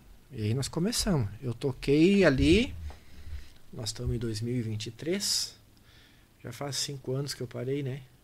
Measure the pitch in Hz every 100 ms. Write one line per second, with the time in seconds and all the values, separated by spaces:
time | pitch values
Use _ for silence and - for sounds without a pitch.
0 | - - - 120 107 131 135 160 196 -
1 | 226 156 98 101 127 113 139 - - 147
2 | 175 202 170 131 143 196 277 - - -
3 | - - - - - - - - 107 -
4 | 123 117 117 107 117 123 110 107 117 -
5 | 147 202 - - - - - _ - -
6 | - - _ _ 120 - 143 135 - 139
7 | 131 131 143 - 123 120 123 143 131 135
8 | - _